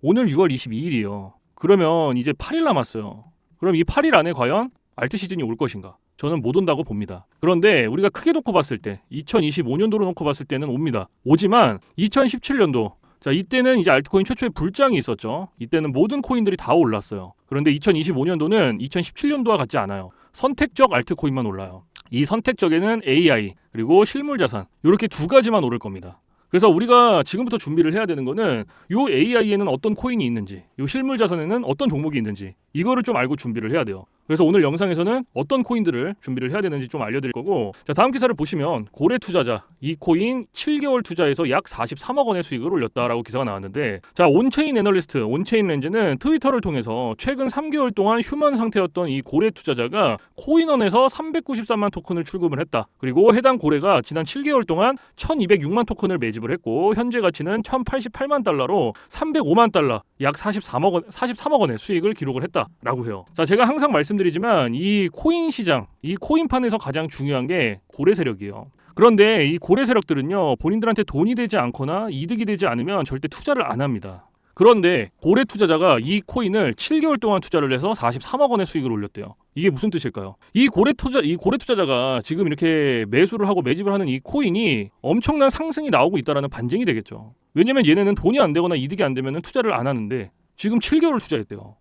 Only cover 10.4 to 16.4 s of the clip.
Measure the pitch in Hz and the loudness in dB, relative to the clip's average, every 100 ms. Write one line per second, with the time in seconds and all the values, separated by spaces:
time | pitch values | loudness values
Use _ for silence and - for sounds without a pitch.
10.4 | 143 135 147 127 160 117 92 _ - 151 | -4 -4 -2 -2 -2 -4 -6 _ 2 4
11.4 | 202 226 165 101 _ - 208 262 269 240 | 6 6 4 2 _ -2 0 2 2 0
12.4 | - 277 185 127 107 - _ _ - 147 | -4 2 2 2 -2 -6 _ _ -2 -2
13.4 | 190 254 254 254 180 135 147 196 190 254 | 0 2 4 4 4 4 4 0 0 -2
14.4 | 247 - 156 196 269 190 - 110 110 135 | -4 -2 -6 0 2 2 0 -4 -4 -6
15.4 | 190 _ 117 160 156 135 196 285 254 254 | -8 _ -2 -2 0 0 0 0 -2 0